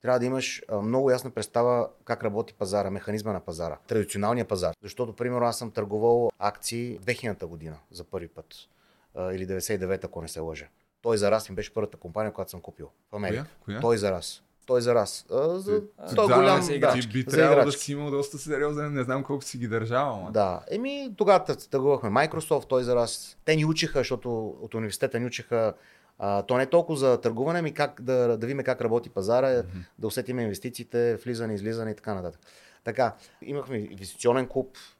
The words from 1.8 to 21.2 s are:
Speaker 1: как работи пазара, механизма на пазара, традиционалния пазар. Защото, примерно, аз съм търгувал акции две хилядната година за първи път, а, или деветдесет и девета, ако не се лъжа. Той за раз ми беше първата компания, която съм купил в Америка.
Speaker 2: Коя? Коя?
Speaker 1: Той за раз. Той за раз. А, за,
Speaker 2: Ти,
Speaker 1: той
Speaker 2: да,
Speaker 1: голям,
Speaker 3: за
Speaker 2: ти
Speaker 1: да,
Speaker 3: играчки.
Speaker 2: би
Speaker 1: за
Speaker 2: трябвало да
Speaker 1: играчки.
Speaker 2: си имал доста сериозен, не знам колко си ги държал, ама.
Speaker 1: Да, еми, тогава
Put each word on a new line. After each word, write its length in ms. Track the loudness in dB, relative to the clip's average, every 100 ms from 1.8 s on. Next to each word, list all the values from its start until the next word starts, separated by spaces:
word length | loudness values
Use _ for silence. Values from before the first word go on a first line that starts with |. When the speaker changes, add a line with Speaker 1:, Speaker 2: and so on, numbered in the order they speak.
| 0 -6
Speaker 1:
как 200 | -6 -2
работи 300 | -2 -2 -6
пазара, 360 | -6 -2 0 0
механизма 420 | -4 -6 -6 -4
на 80 | -6
пазара, 360 | -8 -8 -6 -8 _
традиционалния 580 | -2 0 -2 0 0
пазар. 300 | 0 0 -2 -4
Защото, 300 | -14 -6 -6
примерно, 340 | -4 -4 0 0
аз 120 | -2
съм 120 | -6
търгувал 600 | -6 -4 2 4 4 4 0
акции 600 | -4 -4 -8 -6 -6 -8
две 160 | -4
хилядната 320 | -4 -2 -6 -8
година 300 | -12 -14 -14 _
за 140 | -18
първи 240 | -10 -10 -10
път, 260 | -16 -20 -20 -20 _ _ _ _
а, 100 | -8 -6
или 200 | -4 -4
деветдесет 280 | -4 -2
и 40 | -4
девета, 280 | -2 -4 -4
ако 160 | -10
не 60 | -12
се 120 | -8
лъжа. 260 | -8 -8 -14 _ _ _
Той 140 | 0 2
за 140 | 4
раз 200 | 2 0
ми 60 | -8
беше 180 | -6
първата 220 | -4 -6 -6
компания, 360 | -10 -6 -6
която 180 | -6 -10
съм 100 | -10
купил 280 | -16 -16 -18 _ _
в 40 | -6
Америка. 260 | -4 -4 -6 -14
Speaker 2:
Коя? 40 | -10
Коя? 140 | -2
Speaker 1:
Той 180 | 2 2
за 120 | 2
раз. 320 | -2 -6 -14 _ _ 0
Той 140 | 2
за 140 | 4
раз. 320 | 4 2 -4 -4
А, 180 | 0 2
за, 300 | 0 0 -2
Speaker 2:
Ти, 340 | -2 _ -2 2
Speaker 1:
той 120 | 6
Speaker 2:
да, 60 |
Speaker 1:
голям, 260 | 8 8 6
Speaker 3:
за 40 | 2
Speaker 2:
ти 60 |
Speaker 1:
да, 40 | 2
Speaker 3:
играчки. 340 | 4 4 2
Speaker 2:
би 80 | -2
Speaker 1:
за 60 | 0
Speaker 2:
трябвало 300 | 4 8 8
да 60 |
Speaker 1:
играчки. 200 | 6 2
Speaker 2:
си 100 | -4
имал 180 | -6 -4
доста 280 | -2 -2 -6
сериозен, 540 | -6 -2 0 -2 -4
не 100 | -2
знам 220 | -2 -2
колко 200 | -2 -6
си 140 | -6 -6
ги 100 | -2
държал, 460 | -2 0 0 0
ама. 160 | -4 -2
Speaker 1:
Да, 280 | 2 2 0 -6
еми, 400 | -4 -4 -6 -8
тогава 280 | 0